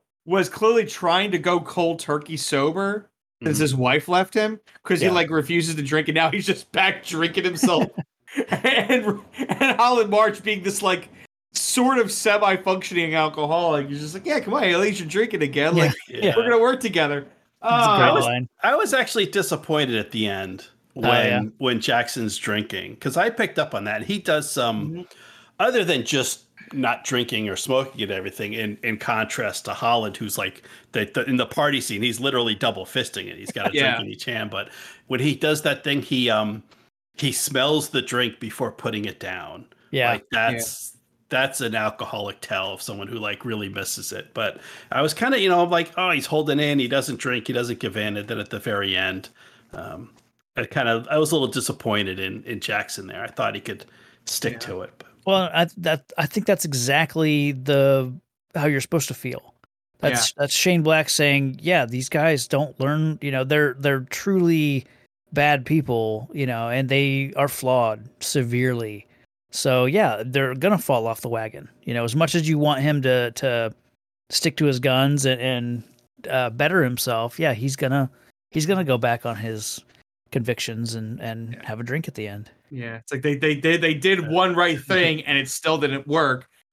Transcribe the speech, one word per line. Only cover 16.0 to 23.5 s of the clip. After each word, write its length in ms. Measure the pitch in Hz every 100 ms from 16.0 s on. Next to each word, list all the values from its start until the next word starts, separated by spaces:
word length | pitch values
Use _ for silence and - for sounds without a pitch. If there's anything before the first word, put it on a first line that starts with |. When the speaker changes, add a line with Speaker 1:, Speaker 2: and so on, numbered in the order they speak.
| -
Speaker 3:
Yeah. 100 | 120 196
Speaker 2:
Yeah. 100 | 220
Speaker 1:
we're 80 |
gonna 160 | 233 233
work 180 | 240 254
together." 460 | 226 175 147 143 139 _ _ _
Speaker 3:
That's 100 | 226
a 180 | 233 226
Speaker 1:
Uh, 60 | 196
Speaker 3:
great 100 | 202
Speaker 2:
I 40 |
was, 120 | 208
Speaker 3:
line. 240 | 120 123 127 _
Speaker 2:
I 140 | 202 294
was 180 | 427
actually 320 | 262 226 226 190
disappointed 720 | 202 175 156 - 151 139 113
at 160 | 101
the 140 | 113 107
end 400 | 98 95 95 - _ _ 127
Speaker 3:
Oh, 40 |
Speaker 2:
when, 240 | 123 123 113
Speaker 3:
yeah. 140 | 120 107 -
Speaker 2:
when 220 | 131 117
Jackson's 580 | 127 120 120 131 110 -
drinking, 580 | - 104 104 95 90 -
'cause 200 | 139 139
I 140 | 214
picked 280 | 226 208